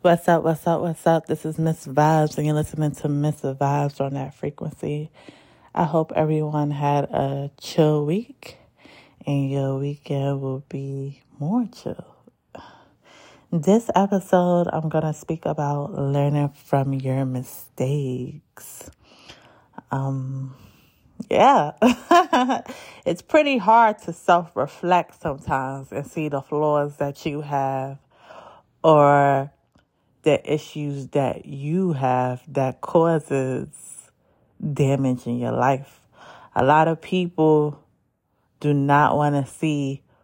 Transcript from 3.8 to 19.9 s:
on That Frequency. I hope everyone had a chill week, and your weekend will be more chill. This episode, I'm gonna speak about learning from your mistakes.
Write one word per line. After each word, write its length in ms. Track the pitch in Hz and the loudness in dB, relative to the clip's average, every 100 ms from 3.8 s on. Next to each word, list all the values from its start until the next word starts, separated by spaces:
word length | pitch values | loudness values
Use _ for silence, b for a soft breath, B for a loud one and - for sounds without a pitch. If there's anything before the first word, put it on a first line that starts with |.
| 143 - | -2 -4
on 140 | 139 139 | -6 -6
That 180 | 139 | -10
Frequency. 800 | - 147 - 160 - 147 147 156 B B B B B B - | -8 -10 -8 -12 -8 -8 -6 -8 B B B B B B -4
I 80 | |
hope 280 | 170 165 160 - | 0 0 -2 0
everyone 560 | 156 156 151 151 147 | 0 0 -2 -2 -2
had 320 | 143 143 143 | -2 0 0
a 480 | - - 139 139 143 _ | -2 -2 -2 -4 -8 _
chill 420 | - - 151 151 | -6 2 2 2
week, 540 | 147 185 240 - - - _ _ b b b b - | 0 -4 -6 -18 -20 -20 _ _ b b b b -4
and 240 | 143 135 | -2 0
your 260 | 139 135 135 | -2 -2 -2
weekend 640 | 143 143 - 143 139 139 | -4 -8 -6 -2 -2 -2
will 240 | 135 131 - | -4 -6 -8
be 520 | 139 139 135 139 139 _ - | -10 -8 -8 -8 -12 _ -8
more 320 | 147 233 233 | -2 -2 -2
chill. 460 | - - - - _ _ _ _ - B B B B B B B B B | -8 -12 -12 -14 _ _ _ _ -20 B B B B B B B B B
This 400 | 170 151 214 - | -2 4 2 4
episode, 760 | 180 196 196 - 180 180 175 170 | 0 2 0 2 2 4 2 0
I'm 160 | 160 160 | -2 -2
gonna 240 | 156 156 | -2 -2
speak 320 | 151 - 160 160 | -6 -8 -6 -4
about 480 | 151 143 147 143 | -4 -2 -2 -4
learning 560 | 151 139 143 143 147 143 | -4 -2 2 2 2 -2
from 440 | - - 143 135 | -4 -2 -2 0
your 300 | 135 131 131 | -4 -2 -2
mistakes. 1700 | 135 127 127 - - - 131 147 135 127 127 147 _ - - - - _ b b b b b b b - _ | -2 -4 -8 -16 -20 -6 -2 -2 -4 -6 -8 -12 _ -20 -20 -20 -20 _ b b b b b b b -20 _